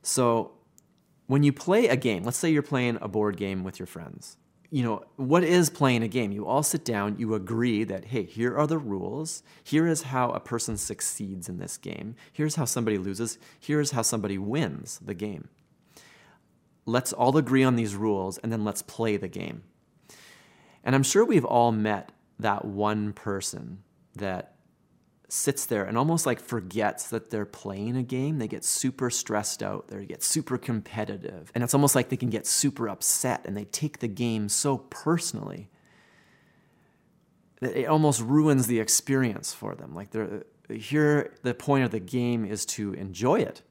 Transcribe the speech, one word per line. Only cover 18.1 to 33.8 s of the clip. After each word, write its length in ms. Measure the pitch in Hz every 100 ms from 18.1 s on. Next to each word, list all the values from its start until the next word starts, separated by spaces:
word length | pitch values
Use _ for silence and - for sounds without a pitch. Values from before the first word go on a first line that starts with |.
| 98 95 95
and 120 | 113
then 120 | 113
let's 180 | 107 98
play 360 | - - 113 104
the 100 | 92
game. 360 | 92 87 57 - _ _ _ _ - - - - _ _ _
And 120 | -
I'm 80 | 135
sure 200 | 131 196
we've 220 | 233 196
all 260 | 117 120 120
met 400 | 110 107 101 - _ _ -
that 260 | 107 101
one 480 | 107 98 104 107 104
person 680 | 104 107 98 - - - 98 _ _ _
that 400 | - 98 90 - _ _ _ _ _ _ _ _
sits 360 | - - 135
there 200 | - 107
and 120 | 95 113
almost, 280 | 147 165
like, 160 | 139 117
forgets 680 | - 120 92 95 104 - -
that 200 | 113 -
they're 160 | 107
playing 500 | 101 - 101 98 107
a 80 | 127
game. 360 | 123 127 139 156
They 100 | 110
get 160 | -
super 440 | - - 131 127 123
stressed 540 | - - 104 104 -
out. 240 | 101 98 -
They 180 | 101
get 180 | 98 -
super 340 | - 156 - 127
competitive. 960 | - 113 - 107 104 101 - 92 80
And 80 | 120
it's 100 | 120
almost 220 | 139 143
like 140 | 135 120
they 80 | 123
can 120 | 120
get 160 | 107
super 440 | - - 143 135 113
upset, 560 | 92 - - 127 110
and 100 | -
they 100 | 98
take 340 | 101 -